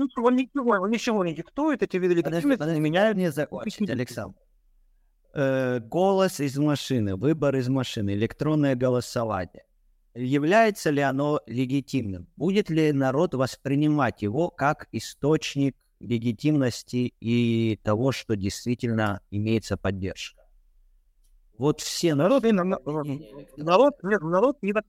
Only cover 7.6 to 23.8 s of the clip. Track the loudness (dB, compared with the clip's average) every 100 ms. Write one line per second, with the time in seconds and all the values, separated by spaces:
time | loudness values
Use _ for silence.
7.6 | 0 -2 -2 -4 -2 0 -2 -2 0 2
8.6 | 2 2 0 0 -2 -4 -4 -4 -6 -14
9.6 | _ _ _ _ _ -8 -2 0 4 4
10.6 | 4 2 0 2 2 0 0 -2 -2 -4
11.6 | -2 -2 -2 -4 -4 -8 -12 -4 0 0
12.6 | 0 2 2 2 2 2 0 0 -2 -4
13.6 | -2 0 2 2 0 -2 -4 -2 -4 0
14.6 | -2 -2 -6 -8 -8 -4 0 0 0 -2
15.6 | -2 -2 _ -16 -4 -2 -2 -2 0 2
16.6 | 0 -2 -6 -4 -4 -4 0 2 2 2
17.6 | 0 -2 -2 0 0 -2 -4 -2 -2 -4
18.6 | -6 -4 -2 0 -2 -4 -6 -4 0 0
19.6 | -2 -4 -4 -4 -6 -8 -14 _ _ _
20.6 | _ _ _ _ _ _ _ _ _ -4
21.6 | -2 -2 -4 -2 0 4 4 4 4 2
22.6 | 0 -4 -4 -6 -6 -8 -12 -20 -20 -8
23.6 | 2 6